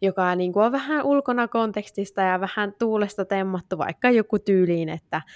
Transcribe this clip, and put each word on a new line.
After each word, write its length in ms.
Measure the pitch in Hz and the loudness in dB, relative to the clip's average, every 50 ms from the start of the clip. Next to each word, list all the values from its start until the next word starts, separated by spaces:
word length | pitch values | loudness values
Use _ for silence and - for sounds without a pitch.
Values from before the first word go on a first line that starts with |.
| 196 | -2
joka 320 | 190 185 196 185 180 180 | -2 0 0 0 0 0
niinku 260 | 180 180 180 175 202 | 0 -2 0 2 2
on 120 | 214 240 254 | 2 2 2
vähän 320 | 277 269 277 302 294 269 | -2 -4 -2 -2 0 2
ulkona 440 | 277 285 285 277 262 247 247 240 233 | 2 2 2 2 0 -2 -2 -2 -2
kontekstista 720 | - 226 226 220 202 214 202 - - - 202 - - - 190 | 0 -2 -2 -2 -2 -6 -8 -8 -6 -8 -8 -6 -2 -2 0
ja 180 | 185 185 180 | 0 0 0
vähän 320 | 190 185 - 220 208 202 202 - | -2 -4 -4 -4 -4 -4 -4 -4
tuulesta 460 | 240 220 220 208 208 202 - - 190 | -2 0 0 0 -2 -2 -4 -4 -4
temmattu, 540 | 190 202 190 190 190 185 180 - - 180 156 | -2 -2 -2 -2 -2 -4 -6 -6 -6 -6 -4
vaikka 320 | 139 - 160 - - 247 | -4 -4 -4 0 2 4
joku 280 | 247 226 214 - - 202 | 4 4 2 2 -2 -2
tyyliin, 500 | - - 196 185 180 170 170 170 165 156 | 0 2 2 4 4 4 2 0 -2 -4
että, 340 | 160 160 - _ - 160 - - - | -6 -8 -8 _ -8 -8 -8 -10 -18